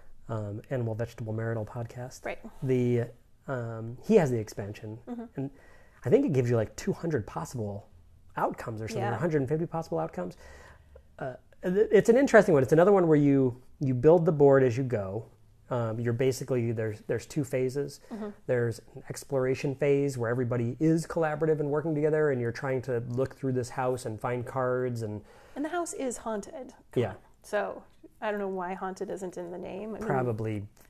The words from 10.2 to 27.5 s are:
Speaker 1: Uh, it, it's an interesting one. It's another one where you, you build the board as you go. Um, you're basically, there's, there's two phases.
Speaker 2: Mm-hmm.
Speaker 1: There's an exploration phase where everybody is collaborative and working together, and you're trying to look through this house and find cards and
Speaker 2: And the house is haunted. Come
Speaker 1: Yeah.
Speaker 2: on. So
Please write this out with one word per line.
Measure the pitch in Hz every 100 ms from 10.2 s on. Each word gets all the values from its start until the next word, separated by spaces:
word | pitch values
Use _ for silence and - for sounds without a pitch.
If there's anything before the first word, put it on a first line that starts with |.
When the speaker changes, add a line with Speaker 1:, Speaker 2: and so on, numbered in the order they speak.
| 180 - - - - - _ - - -
Speaker 1:
Uh, | 139 123 _ -
it, | 185 190 220
it's | 202 -
an | 240
interesting | 277 220 190
one. | 143
It's | 127
another | 156 185
one | 196 165
where | 151
you, | 143 139 131 120 - -
you | 135
build | 127 147 175 165
the |
board | 147 143 135
as | 131 117
you |
go. | 127 117 95 107 - _ - _ -
Um, | 127 113 113
you're | 117
basically, | 117 135 123 139 127 117
there's, | 113 110 101 -
there's | 117 -
two | 156
phases. | 127 131 131 139 143 - -
Speaker 2:
Mm-hmm. | 220 208 208 -
Speaker 1:
There's | 123 117 113 -
an | 135 -
exploration | - - 135 127 127 147
phase | 131 143 139 143 123
where | 113
everybody | 123 123 123 117 -
is | 160 165 160
collaborative | 170 156 147 156 151
and | 147
working | 147 160
together, | 147 151 156 151
and | 127
you're | 120
trying | - 139 131
to | 123 120 123
look | 120 131
through | - 135
this | 127 117
house | - 127 127 120
and | 107
find | 123 123 120
cards | 131 127 127 127 117
and | 107 104 - - - 269
Speaker 2:
And |
the | 302
house | 349 330
is | - 262 220
haunted. | 226 208 - - - - _
Come | 131
Speaker 1:
Yeah. | 110
Speaker 2:
on. | - - _
So | -